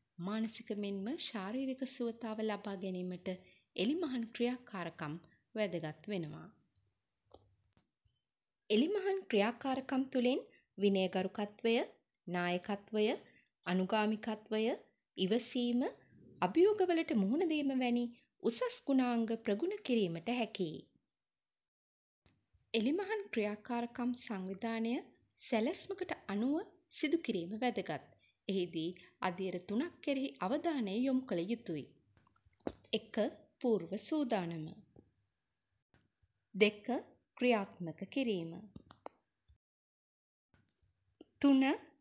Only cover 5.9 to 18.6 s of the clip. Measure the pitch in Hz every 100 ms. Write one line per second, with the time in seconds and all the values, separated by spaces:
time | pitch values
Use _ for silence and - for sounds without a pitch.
5.9 | - - 196 156 156 160 - - - -
6.9 | - - - - - - - - - _
7.9 | _ _ _ _ _ _ _ - 214 320
8.9 | 415 381 381 - 214 208 233 269 262 262
9.9 | 262 262 262 240 294 - - _ - 202
10.9 | 196 185 185 185 - 202 - 226 233 370
11.9 | - _ _ - 180 175 180 - 202 -
12.9 | 214 214 349 - - _ _ - 185 185
13.9 | 214 214 214 220 214 - 214 220 - -
14.9 | _ _ - 185 233 - 247 240 240 311
15.9 | - - - - - 180 320 403 427 359
16.9 | 330 330 240 196 294 349 302 285 262 247
17.9 | 240 240 - _ _ - 220